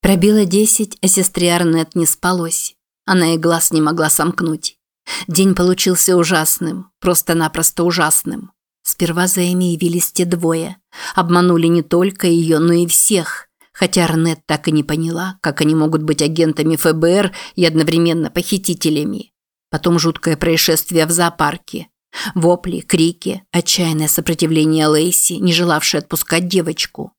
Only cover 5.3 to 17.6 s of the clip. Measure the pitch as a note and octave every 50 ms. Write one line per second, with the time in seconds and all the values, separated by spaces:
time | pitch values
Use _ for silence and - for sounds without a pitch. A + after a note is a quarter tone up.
5.3 | E3 D#3+ F#3+ G3 F#3 - F3 F3+ F#3 F3+ - F#3 F3+ E3+ - - F3+ F3+ E3+ D#3
6.3 | F#3 D#3+ D#3 D#3 - - F3 D#3+ E3 F#3 F#3 _ _ _ - F3+ F3+ F3 - -
7.3 | E3+ E3+ D#3+ D#3 - D#3+ E3 - - - E3+ F3 E3+ F3 E3 D3+ - - - -
8.3 | - - - - _ _ _ _ _ _ _ - - _ - E3+ E3 F3 F3+ F#3
9.3 | - F#3 F3+ F3 F3+ F3+ F3+ F3 E3+ D#3 F3 E3+ E3+ F3 F3 - - - F3+ F3
10.3 | F3 E3+ E3+ E3 E3 E3 E3 D#3 F#3 _ _ _ _ - - - - - F#3 E3+
11.3 | F3 F3 F3 F3+ F3 E3+ E3 E3+ E3+ E3+ D3+ - - F3 F#3 G3 F#3+ - - F3+
12.3 | E3+ E3+ E3+ D#3+ D#3+ D#3 D#3+ E3+ E3+ E3+ F3 E3+ - - - - G#3+ F#3 D#3+ -
13.3 | - - - _ _ _ _ _ _ - G3 F3+ - F#3+ F3 D#3+ D#3+ D#3+ D#3+ E3+
14.3 | D#3+ D#3+ _ - D3+ D3+ - - D#3 D3+ C#3+ D3 D3+ D#3+ E3 E3 E3 E3+ F3+ F#3+
15.3 | F#3 _ - E3 C#3+ - D3+ D3+ D#3 D#3+ D#3 D#3 D#3+ D#3+ D#3 D#3 D#3 D3 D3+ -
16.3 | D#3+ D#3+ E3 D#3+ D3+ - D3+ D#3 D#3+ D3 - E3 D#3+ D#3+ D#3+ E3 F3+ G3+ G3+ F#3+
17.3 | - - - - _ -